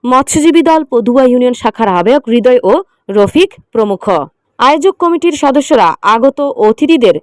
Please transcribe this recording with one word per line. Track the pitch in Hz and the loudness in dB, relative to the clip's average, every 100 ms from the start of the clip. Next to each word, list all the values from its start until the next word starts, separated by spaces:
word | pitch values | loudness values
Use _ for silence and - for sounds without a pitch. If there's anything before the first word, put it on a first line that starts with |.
মৎস্যজীবী | 240 254 277 320 302 320 | 0 -2 0 0 2 2
দল | 320 320 | 2 0
পদুয়া | 302 240 226 247 262 | 0 -4 0 0 2
ইউনিয়ন | 247 247 | 2 0
শাখার | 247 233 - 220 | -2 -6 -2 -2
আহ্বায়ক | 180 175 277 247 | 0 0 0 0
হৃদয় | 240 233 247 | 0 2 0
ও | 185 277 392 _ - | 2 -2 -4 _ -6
রফিক | 202 196 - 370 - _ | -2 0 0 -2 -4 _
প্রমুখ। | 226 214 190 - 175 139 _ _ _ | -4 -4 -4 -2 -4 -4 _ _ _
আয়োজক | 254 311 349 381 | 0 2 0 -2
কমিটির | 339 339 339 294 | -2 -2 -2 0
সদস্যরা | 285 269 269 269 175 - | 0 0 0 2 2 0
আগত | - 226 262 269 285 - | -2 0 0 -2 -6 0
অতিথিদের | 214 226 294 330 226 156 | 0 0 0 2 2 0